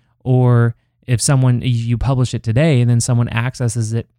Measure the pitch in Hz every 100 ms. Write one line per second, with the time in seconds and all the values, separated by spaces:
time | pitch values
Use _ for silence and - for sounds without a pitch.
0 | _ _ 123 127 123 120 117 - _ _
1 | - 120 - 135 127 123 127 117 117 117
2 | 120 131 123 117 - 113 165 127 120 120
3 | - 120 120 113 123 - 120 120 110 113
4 | -